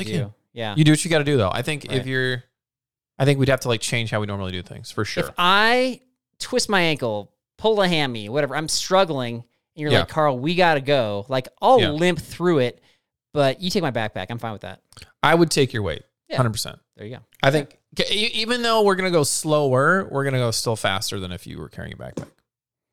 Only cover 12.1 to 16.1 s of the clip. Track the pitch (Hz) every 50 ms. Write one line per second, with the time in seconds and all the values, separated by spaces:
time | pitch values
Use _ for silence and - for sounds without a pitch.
12.1 | 175 151 - - - - 170 180 170 147 123 120 - _ _ _ _ _ _ _
13.1 | _ _ _ _ - 151 139 135 131 - 180 185 - 208 165 143 113 117 110 104
14.1 | - 101 92 - 117 117 117 113 107 95 - 92 92 - _ _ _ - - -
15.1 | _ _ - 143 165 170 175 156 - 160 139 123 - 113 104 85 76 - - _